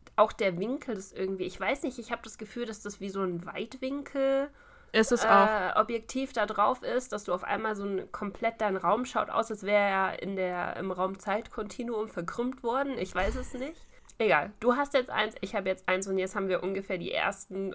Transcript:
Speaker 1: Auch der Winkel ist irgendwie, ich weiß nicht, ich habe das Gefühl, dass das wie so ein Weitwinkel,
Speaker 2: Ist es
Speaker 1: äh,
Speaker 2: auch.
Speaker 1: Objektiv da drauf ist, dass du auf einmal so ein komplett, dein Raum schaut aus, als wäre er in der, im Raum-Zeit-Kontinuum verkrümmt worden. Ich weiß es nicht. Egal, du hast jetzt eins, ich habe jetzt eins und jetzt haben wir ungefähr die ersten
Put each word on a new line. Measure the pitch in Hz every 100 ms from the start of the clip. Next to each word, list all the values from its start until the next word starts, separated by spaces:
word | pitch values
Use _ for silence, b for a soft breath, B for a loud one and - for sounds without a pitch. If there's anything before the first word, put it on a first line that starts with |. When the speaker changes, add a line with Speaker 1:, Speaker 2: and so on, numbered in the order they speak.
| - -
Speaker 1:
Auch | 214
der | - 196 170
Winkel | 208 285 - 202
ist | 190 -
irgendwie, | 190 190
ich | 180 -
weiß | 196 247
nicht, | 269 247
ich | 220
habe | 233
das | 220 -
Gefühl, | 214 240 233
dass | 208
das | 208 202
wie | 196
so | 196
ein | 190 170 175
Weitwinkel, | - 226 269 262 277 269 277 269 269 285 b b b b
Speaker 2:
Ist | 214 220
es | 240
Speaker 1:
äh, | 220
Speaker 2:
auch. | 202 202 214 185 -
Speaker 1:
Objektiv | 226 233 - 254 269
da | - 208
drauf | 208 214 254
ist, | - 240 247
dass | 208
du | -
auf | 185
einmal | - 202 220 208
so |
ein | 202 190 -
komplett, | - 202 196 226 226
dein | 214 190
Raum | 175 220 247
schaut | 226 -
aus, | - 220
als | 214
wäre | 190 208 202
er | 190 190 -
in | 196 196
der, | 180 180 175 -
im | 190
Raum-Zeit-Kontinuum | 185 185 190 - 208 - - 208 - 240 226 214
verkrümmt | - 175 - 247 262
worden. | 240 254 277 262
Ich | 190
weiß | 180 196 233
es | 254
nicht. | 247 269 330 b b b -
Egal, | 220 156 170 -
du | 233 247
hast | 285
jetzt | 269 254
eins, | - 214 -
ich | 196 208
habe | 190
jetzt | 185 -
eins | 185 196
und | 190
jetzt | 185 214
haben | 196
wir | 185
ungefähr | 185 196 196 185
die | 170
ersten | 78 - 196 - 190 196